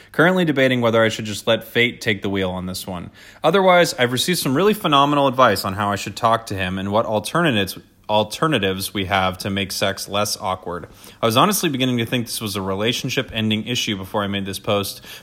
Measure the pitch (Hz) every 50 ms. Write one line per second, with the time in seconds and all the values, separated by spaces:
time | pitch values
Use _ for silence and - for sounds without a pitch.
0 | - - - - 156 180 185 185 180 156 139 139 135 127 127 123 117 117 110 113
1 | 113 110 107 - 110 107 104 - - 120 113 110 - - - 120 117 120 - -
2 | - 117 104 98 - 101 98 98 95 92 90 92 90 92 90 - - 101 92 87
3 | - - - - - - - - - 156 175 196 185 185 180 175 170 - - -
4 | 123 120 127 120 - - 175 165 - 143 131 151 190 214 214 214 - 170 147 139
5 | 139 143 147 143 139 135 123 131 131 117 98 92 - 101 95 101 107 101 101 98
6 | - - 101 - - 113 113 113 113 - 104 95 95 92 92 98 95 101 101 110
7 | 117 - 110 107 107 - - 160 175 156 120 104 98 92 - - - _ _ _
8 | _ - 107 107 107 107 - - - 160 151 110 98 95 95 95 98 - - 104
9 | 92 90 101 95 92 92 92 - - 104 98 98 98 92 - - 107 98 98 -
10 | - - 98 101 104 101 - - 110 95 92 - - 87 85 85 80 - - -
11 | - - - - - 113 110 123 160 202 202 - - 165 135 120 131 127 123 120
12 | 113 - 131 123 117 - - - 117 104 95 104 95 98 95 98 107 120 127 -
13 | - 131 - 139 127 - - 113 110 110 107 107 107 117 123 117 - 120 107 95
14 | 95 - - 110 101 101 98 98 95 98 95 - - - 104 101 98 - - -
15 | - - - -